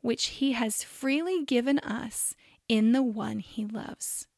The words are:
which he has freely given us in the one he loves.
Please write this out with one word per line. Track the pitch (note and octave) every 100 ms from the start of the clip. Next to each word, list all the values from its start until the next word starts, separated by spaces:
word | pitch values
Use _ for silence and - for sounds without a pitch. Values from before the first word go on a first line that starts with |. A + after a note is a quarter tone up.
which | A#3+ A#3+ -
he | - C4+
has | A#3+ A3+ G#3+
freely | - - C4 C#4 E4+ F#4 C#4+
given | B3 A#3+ C#4+
us | - A3 A3+ - - - _ _ _
in | A3 A3
the | B3+
one | C4 G#3+ A3 A3
he | F#3+ -
loves. | G#3+ A3 - - - - -